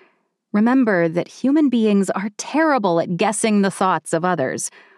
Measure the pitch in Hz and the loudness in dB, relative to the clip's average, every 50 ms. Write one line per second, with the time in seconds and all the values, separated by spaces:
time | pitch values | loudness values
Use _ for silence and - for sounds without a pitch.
0 | _ _ _ _ _ _ _ _ _ _ - 208 220 240 254 269 254 220 196 170 | _ _ _ _ _ _ _ _ _ _ -2 0 2 2 2 2 2 2 2 2
1 | 170 165 160 175 - - - - - 262 277 320 302 262 240 233 220 214 208 196 | 0 0 -2 -4 -6 -6 -8 -6 -2 0 2 2 2 2 2 2 2 2 2 2
2 | 190 - - 196 190 220 - - - - - 294 320 311 285 254 202 185 170 165 | 0 0 -4 -6 -6 -8 -10 -12 -10 -6 -2 0 0 2 2 0 0 0 0 0
3 | - - 175 170 214 202 214 - - 226 208 202 196 190 - - 202 185 175 156 | 0 -2 -2 -2 -2 -2 -2 -2 -2 0 2 2 0 0 0 0 0 0 0 -2
4 | - - - 165 170 185 180 156 131 120 78 - - - - - - _ _ | -2 -4 -4 -2 0 0 -2 -2 -2 -4 -4 -6 -8 -10 -14 -16 -20 _ _